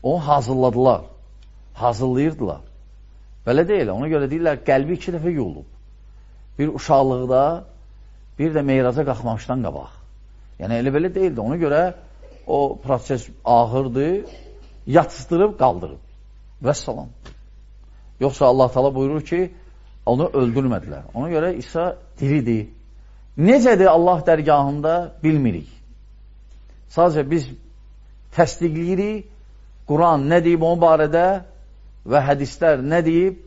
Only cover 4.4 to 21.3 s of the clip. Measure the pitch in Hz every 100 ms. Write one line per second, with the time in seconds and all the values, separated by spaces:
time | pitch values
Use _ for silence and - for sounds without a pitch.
4.4 | 165 139 - 135 143 170 - 170 165 156
5.4 | 95 73 - - - - - - - -
6.4 | - - 151 131 - 139 135 127 127 131
7.4 | 143 170 - - - - - - - -
8.4 | 156 156 139 135 123 123 139 120 117 113
9.4 | - 127 98 73 67 - - - - -
10.4 | - - 92 117 131 143 175 185 185 123
11.4 | 107 165 156 147 180 - - - - -
12.4 | - 139 139 - 127 127 - 127 - -
13.4 | 120 120 117 127 135 123 151 196 - -
14.4 | - - - - - 151 151 - 127 170
15.4 | 208 - 131 87 82 65 - - - -
16.4 | - - 123 147 - 117 127 - - -
17.4 | - - - - - - - - 135 131
18.4 | 135 131 123 127 139 131 135 151 151 175
19.4 | 180 - - - - - - 123 - 135
20.4 | 123 117 131 101 82 71 73 117 156